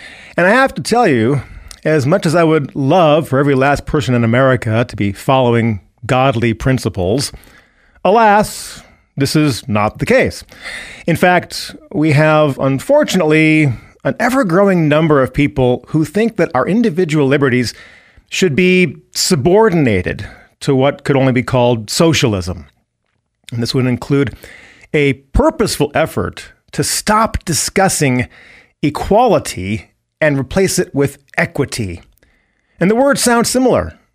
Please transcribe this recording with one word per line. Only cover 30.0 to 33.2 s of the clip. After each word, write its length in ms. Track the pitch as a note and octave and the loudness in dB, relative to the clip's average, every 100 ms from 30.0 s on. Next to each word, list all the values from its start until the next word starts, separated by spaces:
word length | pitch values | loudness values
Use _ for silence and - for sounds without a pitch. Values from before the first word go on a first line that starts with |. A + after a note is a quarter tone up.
| _ _ | _ _
and 160 | D#3 C3+ | -2 0
replace 440 | C3 F#3+ F#3+ - | -2 -2 0 -2
it 120 | - | -4
with 300 | C#3 C#3 - _ - | -2 -4 -4 _ -6
equity. 680 | E3 - C3 - G2 E2 - _ _ _ _ _ _ _ | -4 -4 -6 -6 -8 -10 -18 _ _ _ _ _ _ _
And 100 | F3+ | 0
the 60 | A3+ | 2
words 260 | C#4 B3+ | 2 2